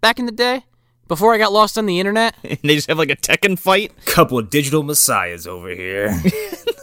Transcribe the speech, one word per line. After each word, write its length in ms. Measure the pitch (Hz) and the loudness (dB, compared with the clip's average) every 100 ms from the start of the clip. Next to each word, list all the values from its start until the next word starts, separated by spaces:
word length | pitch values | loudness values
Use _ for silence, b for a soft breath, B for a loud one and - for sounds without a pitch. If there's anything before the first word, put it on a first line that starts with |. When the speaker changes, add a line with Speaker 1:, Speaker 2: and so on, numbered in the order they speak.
Speaker 1:
Back 200 | 220 233 | -2 0
in 60 | 240 | -6
the 40 | |
day? 340 | 226 247 254 - _ _ _ - | -2 -2 -2 -8 _ _ _ -8
Before 260 | 165 220 | 2 4
I 40 | 220 | 4
got 140 | 214 | 4
lost 240 | 208 208 220 | 4 2 0
on 100 | 208 | -2
the 120 | 175 | 0
internet?" 380 | 196 220 226 - | 0 0 0 -2
Speaker 2:
<laughs> 40 | |
And 140 | - - | -10 -4
they 140 | 143 151 | 2 0
just 120 | - | 2
have, 100 | 160 | -2
like, 120 | 147 | 0
a 60 | 139 | -2
Tekken 420 | - 160 202 180 | 0 0 0 0
fight? 340 | 190 202 214 - | 2 0 0 -8
Speaker 3:
Couple 340 | - - 156 127 | 0 2 4 2
of 100 | 104 | 0
digital 360 | 143 135 156 | -2 0 -2
messiahs 600 | 143 147 - 107 87 87 | 0 0 2 0 -2 -8
over 260 | 87 90 92 | -12 -12 -12
here. 440 | 90 92 98 104 87 120 | -10 -6 -2 -2 0 0
<laughs> 540 | 427 415 339 466 - | -2 -8 -8 -8 -4